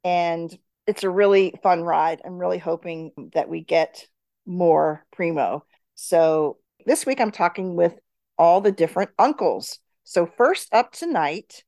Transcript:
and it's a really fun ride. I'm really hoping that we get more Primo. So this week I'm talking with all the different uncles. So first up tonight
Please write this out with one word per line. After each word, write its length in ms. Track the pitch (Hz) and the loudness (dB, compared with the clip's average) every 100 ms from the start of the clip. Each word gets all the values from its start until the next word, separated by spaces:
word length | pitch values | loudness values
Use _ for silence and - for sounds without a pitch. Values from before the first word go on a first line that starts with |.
and 520 | 180 175 170 165 165 - _ _ - | -2 0 0 -4 -8 -14 _ _ -6
it's 180 | 202 | -4
a 60 | 190 | -2
really 460 | 180 202 196 190 - | 2 4 4 2 0
fun 180 | 190 175 | 0 0
ride. 400 | 170 160 160 165 | 0 0 0 -4
I'm 140 | - 180 | -10 -8
really 220 | 180 180 | -4 -4
hoping 720 | 165 165 175 165 160 - 156 | -4 -6 -8 -12 -14 -16 -6
that 160 | 160 - | -4 -4
we 120 | 165 | -6
get 440 | 165 165 160 - - _ _ _ - | -2 -2 -2 -6 -20 _ _ _ -10
more 580 | 180 170 151 156 151 _ | 0 2 4 2 -2 _
Primo. 540 | - 170 156 98 143 - _ _ - | -8 -4 -2 -2 -4 -10 _ _ -20
So 640 | - 170 160 156 147 - _ _ - | -2 2 4 2 -2 -4 _ _ -2
this 220 | 285 262 | -2 0
week 120 | 269 | -2
I'm 120 | 214 | -2
talking 440 | - 180 196 185 175 | 0 -2 -2 -6 0
with 200 | 170 170 _ _ _ - | 0 -2 _ _ _ 2
all 240 | 170 185 | 4 4
the 100 | 202 | 2
different 380 | 190 160 180 196 - | 2 0 -2 -4 2
uncles. 600 | 254 - 175 98 - - _ _ | 0 2 -2 -2 -8 -16 _ _
So 240 | _ 180 170 | _ -2 -2
first 440 | - 269 381 - | 2 0 0 -2
up 200 | 226 247 | -2 -2
tonight 720 | - 339 220 147 175 - - | -6 -6 -2 -2 -6 -12 -20